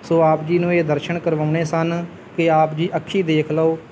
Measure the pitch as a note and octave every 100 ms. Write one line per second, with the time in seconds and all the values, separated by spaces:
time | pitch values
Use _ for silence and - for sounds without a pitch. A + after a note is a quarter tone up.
0 | - E3 D#3+ D#3 D#3 E3+ F3 F3 D#3 D3
1 | - E3+ E3+ D#3 D3+ D#3 D#3+ E3 E3 E3+
2 | E3+ - - - E3 D#3+ D#3 D#3 F3 E3
3 | - G3 E3+ D#3 D3+ D#3+ D#3+ D#3+ -